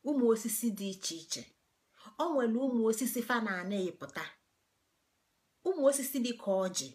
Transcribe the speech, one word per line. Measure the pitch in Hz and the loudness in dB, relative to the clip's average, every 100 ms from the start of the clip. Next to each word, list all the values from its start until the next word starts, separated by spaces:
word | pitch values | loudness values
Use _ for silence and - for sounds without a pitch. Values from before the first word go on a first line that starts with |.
Ụmụ | 339 285 233 | 0 4 4
osisi | 220 226 - 233 | 4 0 -2 -2
dị | 196 196 | -2 -6
iche | 185 - | -6 -8
iche. | 165 - 127 - _ _ _ _ _ - | -8 -8 -10 -10 _ _ _ _ _ -20
Ọ | - | -4
nwere | 339 285 233 226 | 0 2 2 2
ụmụ | 269 240 | 2 2
osisi | 220 220 254 247 | 2 2 0 -2
fa | 233 247 | 0 0
na | 214 185 | 0 -4
anị | 180 202 | -2 -2
yipụta. | 185 - 135 160 160 - _ _ _ _ _ _ _ _ _ _ _ _ | -2 -4 -10 -8 -10 -14 _ _ _ _ _ _ _ _ _ _ _ _
Ụmụ | 359 370 | -2 4
osisi | 277 277 254 277 | 4 4 -2 -2
dị | 240 | -2
ka | 233 - | -2 0
ọjị, | 190 185 185 135 | 0 0 -4 -8